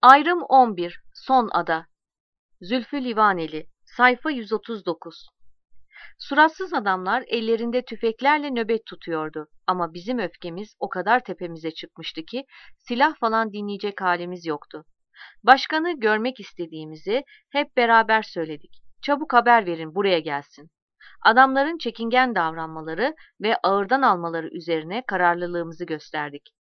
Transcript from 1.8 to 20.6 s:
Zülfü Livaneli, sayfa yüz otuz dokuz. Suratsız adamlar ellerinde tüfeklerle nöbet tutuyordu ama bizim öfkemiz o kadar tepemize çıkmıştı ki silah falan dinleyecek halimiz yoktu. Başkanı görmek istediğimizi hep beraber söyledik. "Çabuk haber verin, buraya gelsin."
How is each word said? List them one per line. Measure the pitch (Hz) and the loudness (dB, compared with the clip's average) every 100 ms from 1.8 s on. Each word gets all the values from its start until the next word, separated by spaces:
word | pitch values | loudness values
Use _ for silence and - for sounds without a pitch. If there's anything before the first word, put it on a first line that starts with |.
| 165 _ _ _ _ _ _ _ | -6 _ _ _ _ _ _ _
Zülfü | 180 254 226 285 | -4 -4 -4 -6
Livaneli, | 247 214 214 185 160 156 - _ | -4 2 2 2 -4 -8 -12 _
sayfa | _ - 247 247 311 | _ 2 2 2 -4
yüz | 277 208 | -6 -4
otuz | 214 - 226 180 | -6 -6 -10 -6
dokuz. | 165 165 160 - _ - - _ - - - - - | -8 -10 -20 -20 _ -20 -20 _ -20 -20 -20 -20 -20
Suratsız | - 277 311 311 381 | -4 4 4 4 -6
adamlar | 302 202 185 185 226 247 | -4 -2 -2 0 -2 -2
ellerinde | 233 226 226 233 247 | -4 0 -2 0 -4
tüfeklerle | 247 220 226 220 262 302 285 | -4 -4 -4 0 0 0 0
nöbet | 247 214 226 - | -4 -2 -4 -4
tutuyordu | 180 - 160 156 156 151 - - | -18 -6 -6 -4 -8 -12 -10 -4
ama | 185 170 | -2 -2
bizim | 170 180 247 | -6 -6 -4
öfkemiz | 185 - 180 170 214 _ | -4 -8 -12 -12 -14 _
o | 202 | -8
kadar | 185 180 247 | -4 2 2
tepemize | 247 180 175 165 160 | 0 -10 -10 -8 -10
çıkmıştı | 160 160 - 165 - | -10 -16 -16 -14 -12
ki | 165 240 269 - - - | -10 -10 -10 -20 -20 -20
silah | - 240 294 302 | -8 0 0 2
falan | 226 220 220 | -2 0 -2
dinleyecek | 202 208 202 208 196 | -6 -8 -6 -8 -4
halimiz | 185 175 175 180 165 | -2 -2 -4 -10 -6
yoktu. | 147 - 156 156 _ _ _ - _ | -8 -8 -18 -18 _ _ _ -20 _
Başkanı | 202 262 - 311 330 320 | 4 4 4 -2 -2 0
görmek | 220 214 233 262 | 0 0 -2 -6
istediğimizi | 196 - 165 160 156 156 165 233 277 - _ | -18 -12 -12 -10 -14 -12 -4 -4 -4 -20 _
hep | 277 285 - | -4 -2 0
beraber | 233 226 226 220 | 4 6 6 0
söyledik. | 208 - 160 151 - - - - | 0 -8 -8 -8 -14 -20 -20 -14
"Çabuk | - 285 302 | -2 -2 4
haber | 247 233 240 185 | 4 6 4 4
verin, | 170 160 | -6 -6
buraya | 160 202 175 | -2 2 2
gelsin." | 156 143 143 - | 0 -8 -10 -20